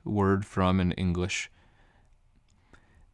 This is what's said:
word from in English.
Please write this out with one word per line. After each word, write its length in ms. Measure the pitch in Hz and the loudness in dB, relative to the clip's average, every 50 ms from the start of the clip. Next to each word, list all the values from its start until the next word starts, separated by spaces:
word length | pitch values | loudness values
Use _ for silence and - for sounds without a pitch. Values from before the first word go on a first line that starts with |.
| - | -8
word 420 | - 104 104 98 98 98 98 104 | -4 0 2 2 4 2 2 -2
from 340 | - - 98 92 92 95 95 | -4 -2 0 2 2 2 2
in 120 | 90 87 - | 2 0 0
English. 580 | - 92 90 87 90 90 95 - - - - _ _ _ _ _ _ _ _ _ _ _ _ _ _ _ _ _ _ _ _ _ _ _ _ - - _ _ _ _ - _ | -2 -2 -2 -2 -2 -2 -4 -4 -6 -8 -10 _ _ _ _ _ _ _ _ _ _ _ _ _ _ _ _ _ _ _ _ _ _ _ _ -20 -20 _ _ _ _ -20 _